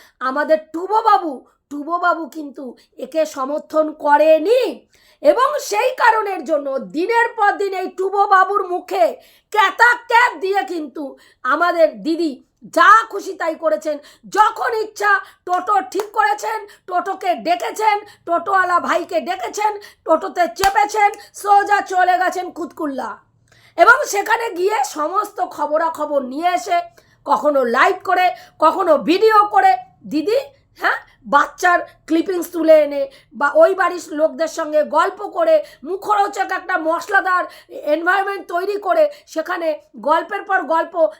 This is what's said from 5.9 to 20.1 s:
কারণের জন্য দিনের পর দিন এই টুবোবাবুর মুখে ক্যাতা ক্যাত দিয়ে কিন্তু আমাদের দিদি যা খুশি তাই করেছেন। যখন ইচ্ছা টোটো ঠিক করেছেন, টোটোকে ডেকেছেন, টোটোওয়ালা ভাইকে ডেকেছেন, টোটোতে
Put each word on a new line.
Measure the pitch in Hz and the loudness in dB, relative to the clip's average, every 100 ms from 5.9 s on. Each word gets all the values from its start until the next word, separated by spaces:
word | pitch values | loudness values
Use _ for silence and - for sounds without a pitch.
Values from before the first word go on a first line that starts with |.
| 508 | 2
কারণের | 480 440 403 359 | 2 2 0 -6
জন্য | 269 302 277 269 | -2 -4 -2 -8
দিনের | 196 277 370 466 466 | -6 -6 -2 0 0
পর | 466 403 | 0 0
দিন | 320 403 | 0 -4
এই | 381 370 | -4 -8
টুবোবাবুর | - 381 403 403 381 370 415 381 | -6 -4 0 4 4 4 0 -4
মুখে | 349 - 381 320 247 _ _ _ | -6 -4 0 0 -2 _ _ _
ক্যাতা | 415 381 - 480 | 0 0 4 2
ক্যাত | 480 - 466 480 339 | 2 2 2 2 0
দিয়ে | 381 403 | -2 -2
কিন্তু | 349 349 294 320 269 - _ _ | -2 -6 -10 -10 -12 -14 _ _
আমাদের | 254 294 349 349 311 233 | -2 0 2 4 2 2
দিদি | 220 330 330 247 _ _ | -4 -2 -4 -6 _ _
যা | 202 320 349 440 453 | -4 4 6 6 4
খুশি | 403 330 | -8 -10
তাই | 339 339 | -8 -6
করেছেন। | 320 320 302 311 294 - _ 202 | -4 -2 -2 -4 -8 -10 _ -4
যখন | 392 427 440 508 | 0 2 0 -4
ইচ্ছা | 453 427 - 415 392 - _ - | -4 -6 -4 0 0 -2 _ -4
টোটো | 359 359 403 381 | -4 0 -2 -2
ঠিক | 370 415 | -6 -6
করেছেন, | 453 415 415 427 440 403 - - | -2 0 0 -6 -8 -12 -20 -6
টোটোকে | 359 349 381 381 | -4 -4 -4 -4
ডেকেছেন, | 302 254 349 466 403 440 415 415 - - | -2 -2 -2 -4 -2 0 0 -4 -14 -4
টোটোওয়ালা | 339 403 381 359 349 | -4 0 0 2 0
ভাইকে | 262 339 339 339 | 0 -2 -2 -6
ডেকেছেন, | 269 381 415 - 427 415 - _ | -4 -6 -8 -4 -4 -4 -12 _
টোটোতে | - | -2